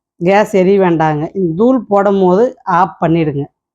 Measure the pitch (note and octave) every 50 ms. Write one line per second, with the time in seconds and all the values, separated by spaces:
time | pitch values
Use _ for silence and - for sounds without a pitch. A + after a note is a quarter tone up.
0 | _ _ _ - E3+ F3+ G3 G#3 G#3+ - - F#3+ F3+ F3+ G3+ G3 F#3+ F3 E3+ D3+
1 | D#3+ D#3 D3+ D3 D#3+ E3+ - G3 F#3 E3 D#3+ F3 A3+ B3 C4 B3+ - - G3+ G3+
2 | G3 G3+ G3+ G3 F#3+ F3+ F3+ G3 A#3+ B3+ - - _ - F3+ E3+ F#3 E3+ - -
3 | F3+ D#3+ E3 E3+ D#3+ D3+ C#3+ C#3+ C#3+ - _ _ _ _